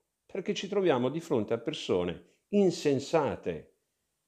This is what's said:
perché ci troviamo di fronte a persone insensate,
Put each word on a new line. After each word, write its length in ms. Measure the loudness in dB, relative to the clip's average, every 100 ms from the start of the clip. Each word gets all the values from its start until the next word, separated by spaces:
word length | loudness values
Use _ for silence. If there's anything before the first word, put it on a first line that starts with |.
| _ _ _
perché 220 | -8 -4 -6
ci 120 | -4
troviamo 420 | 2 4 4 2
di 100 | -2
fronte 340 | -2 -2 0
a 60 | -2
persone 800 | -4 -6 0 0 0 -4 -12 _ _
insensate, 1300 | 2 4 2 0 0 2 0 0 -2 -6 -8 -10 _ _ _ _ _